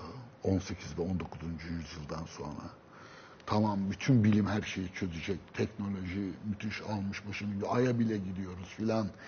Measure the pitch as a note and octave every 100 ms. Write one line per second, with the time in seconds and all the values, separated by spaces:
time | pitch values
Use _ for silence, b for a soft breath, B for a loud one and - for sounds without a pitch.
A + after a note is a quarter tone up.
0 | - - - - F2 F#2+ F2+ G2 - D#2
1 | E2+ F#2 D#2 - E2 D#2+ E2 E2+ D2+ D#2
2 | C#2+ D#2+ E2 - D2+ C#2 E2+ - - B
3 | B B B B - G#2 G#2+ G2 G2 F#2
4 | - B2+ G#2+ G#2+ G2 G#2 - - F#2 -
5 | F#2+ E2 D#2 F2+ - - G#2+ - G2+ G2
6 | F#2 F#2 G2 E2 G#2+ G2+ G#2+ G2+ - G#2+
7 | G2 F#2+ G#2 G2+ G#2 G2+ G2 A#2+ B2+ A#2
8 | A2+ G#2+ F#2+ F#2 F#2 F2+ F#2 - A2 A2
9 | G2+ -